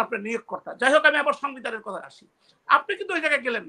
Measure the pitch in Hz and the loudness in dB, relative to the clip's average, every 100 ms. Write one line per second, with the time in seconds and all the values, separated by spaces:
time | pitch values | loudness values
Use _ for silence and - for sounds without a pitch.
0 | 226 226 214 226 - 185 - - 262 302 | 0 -2 -4 -6 -6 -10 -10 -2 4 6
1 | 302 294 285 285 285 262 233 220 214 180 | 6 4 0 -2 -6 -8 -8 -8 -10 -12
2 | 139 - _ _ _ _ - - - 381 | -12 -20 _ _ _ _ 2 4 4 -6
3 | 381 339 311 277 247 226 | -4 -2 0 0 0 -4